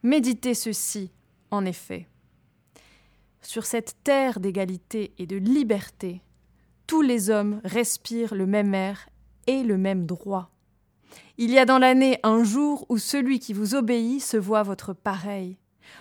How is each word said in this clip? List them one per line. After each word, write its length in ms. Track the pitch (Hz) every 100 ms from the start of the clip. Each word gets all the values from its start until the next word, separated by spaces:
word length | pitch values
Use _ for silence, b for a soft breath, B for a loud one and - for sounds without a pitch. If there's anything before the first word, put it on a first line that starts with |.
Méditez 500 | 233 302 247 226 254
ceci, 560 | 240 226 202 - 214 185 _ _ _ _
en 140 | 202
effet. 420 | 190 175 - - 170 _ _ _ _ _ _ _ b b b b b _
Sur 260 | - 226 220
cette 300 | 233 226 -
terre 360 | - 277 262 220
d'égalité 720 | 185 190 185 185 _ 220 202 _
et 80 | 175
de 100 | 196
liberté, 880 | 190 277 240 202 - _ 185 180 _ _ _ _ _ _ -
tous 160 | 320
les 280 | 285 240 196
hommes 300 | 214 208 208
respirent 720 | 190 226 233 - - 233 233
le 120 | 202 190
même 280 | 208 202
air 340 | 196 190 196 - _ _ _ -
et 160 | 262
le 140 | 240 190
même 300 | 190 190 170
droit. 440 | 175 202 196 175 _ _ _ _ _ B B B -
Il 120 | 233
y 80 | 262
a 60 |
dans 140 | 247 262
l'année 400 | 254 254 262 254
un 220 | 220 220
jour 420 | 233 233 294 285 -
où 100 | 233
celui 400 | - 285 254 262
qui 140 | -
vous 220 | 202 208
obéit 460 | 269 233 240 226 269
se 160 | - 220
voit 260 | 190 214
votre 300 | 202 190 -
pareil, 640 | 185 - 190 190 202 180 185 _ _ B B